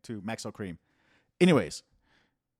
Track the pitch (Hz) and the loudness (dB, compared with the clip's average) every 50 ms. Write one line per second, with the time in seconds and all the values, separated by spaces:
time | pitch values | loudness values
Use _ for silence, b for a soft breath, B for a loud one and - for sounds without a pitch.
0 | _ - 120 104 90 104 113 110 - 110 - - 110 95 85 - _ _ _ _ | _ -12 -12 -10 -8 -8 -10 -8 -10 -14 -10 -10 -10 -10 -10 -14 _ _ _ _
1 | _ _ _ _ _ _ _ _ 180 180 170 131 92 73 - - _ _ _ _ | _ _ _ _ _ _ _ _ 4 6 6 4 2 0 -8 -14 _ _ _ _
2 | _ _ _ _ _ _ _ _ _ _ _ _ | _ _ _ _ _ _ _ _ _ _ _ _